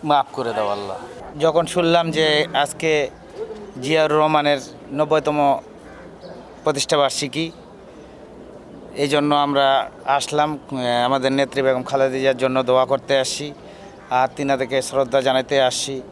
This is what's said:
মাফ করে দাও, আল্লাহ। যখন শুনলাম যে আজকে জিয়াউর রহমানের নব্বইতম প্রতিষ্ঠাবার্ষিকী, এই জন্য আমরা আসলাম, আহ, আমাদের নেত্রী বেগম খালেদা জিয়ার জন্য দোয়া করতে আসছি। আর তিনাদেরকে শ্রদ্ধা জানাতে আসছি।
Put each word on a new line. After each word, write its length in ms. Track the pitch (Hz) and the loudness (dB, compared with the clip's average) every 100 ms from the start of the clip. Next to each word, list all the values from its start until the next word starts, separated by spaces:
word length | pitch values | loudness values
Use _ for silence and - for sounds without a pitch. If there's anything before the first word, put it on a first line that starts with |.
মাফ 220 | 156 147 131 | 2 0 0
করে 200 | - 117 | -4 -4
দাও, 160 | 107 107 | -2 -2
আল্লাহ। 280 | 101 101 92 - - - 147 | -4 -6 -10 -12 -16 -16 -2
যখন 260 | 160 156 160 | 2 2 0
শুনলাম 460 | 180 170 170 165 | 0 4 4 2
যে 360 | 156 156 151 147 | 2 2 2 2
আজকে 560 | 131 143 - 160 151 143 - - - 440 - - - | 0 -2 -2 0 0 0 -6 -20 -12 -12 -12 -14 -10
জিয়াউর 300 | 131 156 156 | 0 2 4
রহমানের 460 | 151 151 156 147 143 127 - - | 4 4 4 2 0 -2 -16 -12
নব্বইতম 640 | 139 151 156 151 151 143 135 - - - - - - - - - - | -4 2 2 2 2 2 0 -4 -20 -20 -20 -20 -20 -18 -18 -20 -6
প্রতিষ্ঠাবার্ষিকী, 880 | - 143 - 156 139 - 143 139 165 - - - - - - - - - - - - - - - | -4 -2 0 2 2 0 -6 -4 -6 -8 -20 -20 -20 -20 -20 -20 -20 -20 -20 -20 -20 -20 -16 -4
এই 120 | 143 | 0
জন্য 280 | 147 147 147 | 2 2 2
আমরা 540 | 143 139 139 135 107 - - | 2 2 4 2 0 -8 0
আসলাম, 540 | 139 - 147 151 147 - | 0 0 0 0 -2 -8
আহ, 340 | 135 123 120 123 | -6 0 0 2
আমাদের 260 | 135 131 | 2 0
নেত্রী 300 | 135 139 135 | 0 0 0
বেগম 220 | 131 127 | 2 0
খালেদা 340 | 127 139 135 131 | 0 0 0 2
জিয়ার 200 | 131 131 | 0 2
জন্য 260 | 131 131 | 0 0
দোয়া 220 | 123 127 127 | 2 2 4
করতে 320 | 135 - 139 | 0 0 0
আসছি। 360 | 131 - 147 143 - - - - - | 0 -4 -8 -12 -18 -20 -20 -20 -2
আর 180 | 127 131 - | 0 0 0
তিনাদেরকে 460 | 139 139 127 135 | -2 0 0 -2
শ্রদ্ধা 400 | 123 131 135 135 | 0 0 2 2
জানাতে 400 | 131 131 127 139 | 2 0 2 2
আসছি। 400 | 131 - - 135 - | 2 0 -6 -8 -10